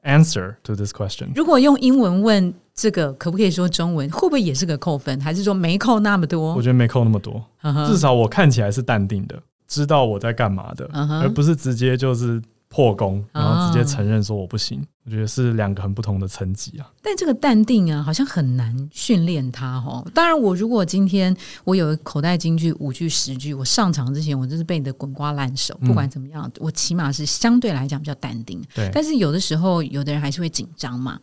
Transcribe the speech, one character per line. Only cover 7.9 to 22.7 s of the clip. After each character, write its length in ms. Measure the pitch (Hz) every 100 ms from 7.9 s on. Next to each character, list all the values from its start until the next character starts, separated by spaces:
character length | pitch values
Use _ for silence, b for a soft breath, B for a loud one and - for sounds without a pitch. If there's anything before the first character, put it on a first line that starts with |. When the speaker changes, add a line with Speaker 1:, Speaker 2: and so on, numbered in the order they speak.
Speaker 1:
至 60 | 196
少 160 | 143
我 160 | 123 110
看 220 | - 165
起 100 | 117
来 100 | 104
是 120 | 110
淡 260 | 123 113 98
定 180 | 101 82
的， 140 | - _ _ _
知 200 | 147 147
道 180 | 151
我 140 | 123 101
在 120 | 113
干 180 | 113 113
嘛 220 | 95 -
的， 120 | - -
Speaker 2:
嗯 160 | 147 147
哼。 140 | 156
Speaker 1:
而 60 | 170
不 120 | 220
是 140 | 147 151
直 180 | 131
接 220 | 117 123 127
就 180 | 135
是 280 | 120 123 117 113 _ _
破 260 | - 123
功， 300 | 101 101 98 104
Speaker 2:
哦。 80 | -
Speaker 1:
然 20 |
后 300 | 123 165 175
直 60 | 170
接 40 |
承 240 | - - 101
认 160 | 110
说 140 | 104 104
我 100 | 92
不 120 | 110
行。 260 | - 131 143 _ 120
我 40 |
觉 100 | 110
得 60 | 107
是 260 | - 123
两 200 | 113 101
个 80 | 95
很 140 | 98
不 80 | 101
同 160 | 104 98
的 80 | 95
层 260 | - 92
级 240 | 98 - 151
啊。 120 | 139 _
Speaker 2:
但 160 | 415 415
这 80 |
个 80 | 349
淡 320 | 247 285 220
定 300 | 220 240 170
啊， 80 | 147
好 100 | 143
像 140 | 165 269
很 300 | - 135 123
难 200 | 117 123 143
训 340 | - - 208
练 280 | 170 165 127
它 240 | 123 131 127
哦。 280 | 120 247 165
当 140 | - 339
然， 100 | 320
我 160 | 214 180
如 120 | 226
果 160 | 240
今 220 | 175 185 196
天 280 | 196 185 185 B B
我 140 | - 190
有 200 | 160 156
口 180 | - 151
袋 160 | 160 175
金 220 | 165 165
句， 140 | 165